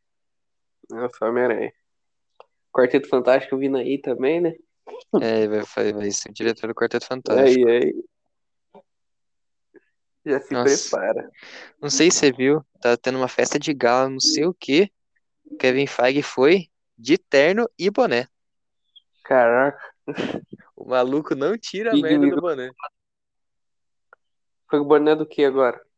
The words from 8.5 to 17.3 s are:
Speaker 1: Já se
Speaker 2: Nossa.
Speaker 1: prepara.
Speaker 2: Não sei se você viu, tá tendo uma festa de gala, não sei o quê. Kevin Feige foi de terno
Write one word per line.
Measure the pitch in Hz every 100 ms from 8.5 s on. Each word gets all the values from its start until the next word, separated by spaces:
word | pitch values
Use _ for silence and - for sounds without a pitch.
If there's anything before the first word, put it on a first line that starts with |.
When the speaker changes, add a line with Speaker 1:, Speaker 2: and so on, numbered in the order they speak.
| _ _ - _ _ _ _ _ _ _ _ _ _ _ _ _ _
Speaker 1:
Já | 151 135
se | -
Speaker 2:
Nossa. | 123 127 139 -
Speaker 1:
prepara. | - 95 113 - - - - - _
Speaker 2:
Não | 147
sei | 139 156
se | -
você | 147
viu, | 135 131 151 - _
tá | 120 120
tendo | 131 131
uma | 127
festa | - 123 147
de | 156
gala, | 139 120 123 135
não | 131
sei | - -
o | 165
quê. | 180 - 143 202 _ _ _ _ _ _ 302
Kevin | 127 127 139
Feige | - 123 143
foi | - - 139 190 165 _ _ _
de | 113 170
terno | -